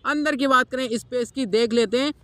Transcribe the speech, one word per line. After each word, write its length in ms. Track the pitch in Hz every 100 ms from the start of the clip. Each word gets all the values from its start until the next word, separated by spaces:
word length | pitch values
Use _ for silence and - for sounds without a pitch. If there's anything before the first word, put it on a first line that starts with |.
| 247
अंदर 300 | 302 302 285
की 100 | 277
बात 240 | 254 247
करें 180 | 254 254
space 360 | 226 - 247 233
की, 160 | 269 240
देख 260 | 208 233
लेते 280 | 233 220 240
हैं 120 | 285 -